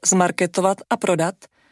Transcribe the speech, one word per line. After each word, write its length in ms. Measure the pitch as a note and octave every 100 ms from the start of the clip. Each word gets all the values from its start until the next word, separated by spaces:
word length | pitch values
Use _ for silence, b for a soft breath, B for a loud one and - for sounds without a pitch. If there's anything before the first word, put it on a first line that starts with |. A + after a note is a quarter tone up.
| -
zmarketovat 720 | F#3 F3+ E3 F3+ F3 F#3 G3 -
a 80 | A#3
prodat, 380 | - E3+ E3 G3 - _ _